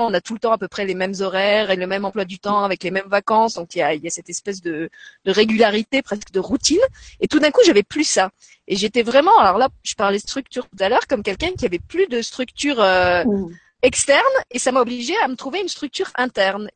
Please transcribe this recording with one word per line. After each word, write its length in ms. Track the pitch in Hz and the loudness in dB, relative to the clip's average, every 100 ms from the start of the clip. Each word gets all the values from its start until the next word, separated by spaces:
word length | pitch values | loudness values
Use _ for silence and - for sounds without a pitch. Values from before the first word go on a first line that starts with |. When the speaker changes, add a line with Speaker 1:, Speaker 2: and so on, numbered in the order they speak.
| 233 | 0
Speaker 1:
on 60 | |
a 80 | 185 | -2
tout 120 | - | -6
le 60 | 226 | -6
temps 120 | 226 | -2
à 60 | 220 | -2
peu 80 | 190 | -4
près 180 | - 196 | -8 -6
les 100 | 185 | -4
mêmes 200 | 185 190 | -4 -4
horaires 500 | 190 185 202 208 208 | -4 0 2 2 0
et 40 | 190 | -2
le 120 | 180 | -2
même 180 | 196 196 | -4 -4
emploi 200 | 214 185 | -6 -8
du 140 | 190 | -8
temps 240 | 202 208 | -2 -2
avec 200 | 202 180 | -2 -4
les 80 | 180 | -4
mêmes 160 | 190 196 | -6 -2
vacances. 480 | 202 - 220 226 190 | -2 2 0 0 -2
Donc, 180 | 170 185 | -8 -2
il 40 | |
y 20 | |
a, 100 | 147 156 | -2 -2
il 80 | |
y 40 | 165 | -6
a 40 | |
cette 180 | 170 170 | -10 -12
espèce 320 | 170 - 190 | -12 -10 -8
de, 280 | 170 156 165 - - _ 196 | -6 -6 -8 -12 -20 _ -2
de 60 | |
régularité, 680 | 185 226 220 226 208 214 269 | 2 2 4 4 2 -2 -4
presque 280 | - 208 - | -2 -8 -6
de 80 | 190 | -6
routine. 420 | 180 247 - 330 523 - - - | -2 -2 0 2 0 -2 -20 -6
Et 80 | - | -2
tout 120 | 302 | 2
d'un 100 | 302 | 2
coup, 100 | 285 403 | 4 6
j'avais 180 | 202 | 6
plus 200 | - 302 311 | 2 -2 -2
ça. 240 | - 190 _ _ _ - | 0 -2 _ _ _ -6
Et 80 | 190 | -4
j'étais 260 | 208 240 | -2 0
vraiment, 360 | 226 254 330 440 | 2 4 6 6
alors 180 | 208 190 | 6 4
là, 120 | 262 - | 0 -2
je 140 | - - | -10 -4
parlais 220 | 202 202 | -2 -2
de 40 | |
structure 440 | - 269 - - - | -4 -10 -8 -10 -10
tout 120 | 190 | -4
à 40 | 196 | 0
l'heure, 180 | 254 - | 2 0
comme 140 | 254 | -4
quelqu'un 280 | 202 190 330 370 | -4 -4 -6 -4
qui 80 | 240 | -4
avait 140 | 175 | -4
plus 280 | - 320 392 | -6 -2 0
de 140 | 240 | -2
structure, 580 | 226 - 254 - 285 254 | -6 -8 -8 -4 -2 2
euh, 440 | 196 185 180 180 196 | 4 4 4 2 0
Speaker 2:
Mm. 240 | 202 180 175 _ - | -2 -4 -12 _ 0
Speaker 1:
externe, 380 | 254 - - 277 494 523 - | 0 2 2 4 4 0 -2
et 80 | 247 | -4
ça 120 | - | 0
m'a 100 | 262 | 2
obligée 360 | 240 247 240 392 | 0 -2 -4 -2
à 40 | 269 | -2
me 80 | 254 | -4
trouver 240 | 269 320 | -8 -6
une 80 | 359 | -6
structure 440 | - 285 - 381 - | -6 -8 -6 -6 -4
interne. 540 | 254 - 190 196 208 | -4 0 0 -2 -10